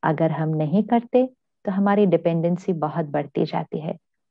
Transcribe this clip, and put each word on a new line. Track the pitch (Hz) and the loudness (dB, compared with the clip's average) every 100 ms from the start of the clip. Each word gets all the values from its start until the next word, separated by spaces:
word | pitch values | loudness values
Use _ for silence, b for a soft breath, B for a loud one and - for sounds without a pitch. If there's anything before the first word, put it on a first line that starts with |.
अगर | - 156 160 | 0 0 0
हम | 151 156 | 0 -2
नहीं | 156 151 180 | -2 0 0
करते | 214 233 240 247 254 _ _ _ | 2 0 2 0 0 _ _ _
तो | - | -4
हमारी | 190 196 202 202 | 0 2 4 4
dependency | 165 170 165 170 175 - | 4 2 0 0 -2 -2
बहुत | 170 151 156 156 | -2 -2 -4 -4
बढ़ती | 147 139 - | -4 -4 -4
जाती | 156 - - - | -4 -4 -6 -8
है। | 156 165 _ _ _ | -8 -10 _ _ _